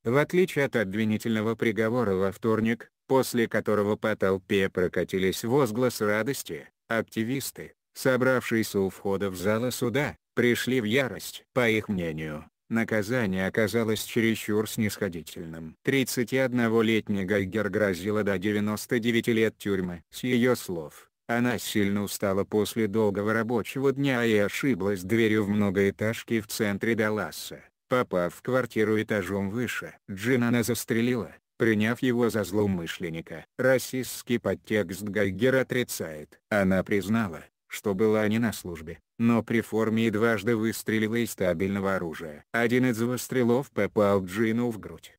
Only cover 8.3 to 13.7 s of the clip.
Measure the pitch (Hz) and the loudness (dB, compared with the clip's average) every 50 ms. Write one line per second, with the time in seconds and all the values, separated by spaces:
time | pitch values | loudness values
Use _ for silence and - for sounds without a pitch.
8.3 | 131 123 - - 117 113 107 - - 101 98 95 - - - 101 98 95 101 98 | 2 2 0 2 0 0 0 0 0 0 0 0 -2 -4 -4 -2 -2 0 -2 -4
9.3 | 92 90 87 101 107 110 120 127 117 - 131 120 104 135 147 120 - - _ _ | -4 -2 0 0 0 0 0 -2 -4 -2 -4 -2 0 0 -2 -2 -6 -10 _ _
10.3 | _ - 117 123 117 - - - 127 131 110 107 110 135 135 113 98 82 - - | _ 2 2 4 2 2 0 0 0 0 0 2 2 2 2 0 -4 -8 -10 -12
11.3 | - - - _ _ 127 123 113 110 107 104 - 104 - 87 82 78 78 80 78 | -14 -14 -18 _ _ 2 2 4 4 2 0 0 -2 -2 -2 -2 -4 -6 -6 -8
12.3 | 151 156 - - _ _ _ _ 117 113 113 - 113 110 101 101 123 131 117 98 | -8 -10 -12 -16 _ _ _ _ -2 -2 0 0 0 -2 0 0 -2 0 0 0
13.3 | 92 92 95 95 - 113 110 101 | 0 -2 -2 -2 0 0 0 2